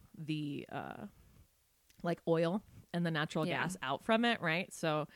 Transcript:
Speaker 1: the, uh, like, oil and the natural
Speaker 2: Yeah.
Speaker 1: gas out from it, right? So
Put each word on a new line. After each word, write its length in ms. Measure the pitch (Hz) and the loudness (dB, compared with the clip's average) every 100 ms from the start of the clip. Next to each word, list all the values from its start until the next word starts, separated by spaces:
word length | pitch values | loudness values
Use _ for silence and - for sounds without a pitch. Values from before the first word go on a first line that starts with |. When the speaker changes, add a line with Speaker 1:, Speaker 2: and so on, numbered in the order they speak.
| - - | -10 -10
Speaker 1:
the, 480 | 156 156 147 143 - | -4 -4 -2 -6 -8
uh, 360 | - 67 - 208 - - - - _ _ _ _ - | -8 -8 -10 -12 -16 -20 -20 -20 _ _ _ _ -6
like, 160 | 175 170 - | -4 -2 2
oil 340 | 165 165 196 - - - | 4 4 0 -4 -16 -6
and 140 | 175 170 | -2 0
the 60 | |
natural 360 | 160 151 160 160 | 0 0 0 0
Speaker 2:
Yeah. 140 | 143 | 0
Speaker 1:
gas 160 | - 185 | -2 -2
out 200 | 131 139 | -2 -2
from 220 | - 226 240 | 2 4 4
it, 160 | 226 | 2
right? 320 | 170 160 185 | 2 0 -2
So 340 | - 165 151 151 | -2 0 2 0